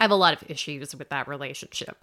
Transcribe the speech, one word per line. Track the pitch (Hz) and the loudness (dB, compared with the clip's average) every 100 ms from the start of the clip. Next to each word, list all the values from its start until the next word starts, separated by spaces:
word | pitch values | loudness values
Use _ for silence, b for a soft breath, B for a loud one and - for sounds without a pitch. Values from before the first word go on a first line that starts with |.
I | |
have | 220 | 4
a | 202 | 6
lot | 175 | 6
of | 151 - | 4 -2
issues | 143 - 143 139 | -10 -8 -8 -10
with | 139 143 | -12 -8
that | 143 127 | -6 -6
relationship. | 143 135 135 - - - - | -8 -10 -10 -12 -10 -10 -10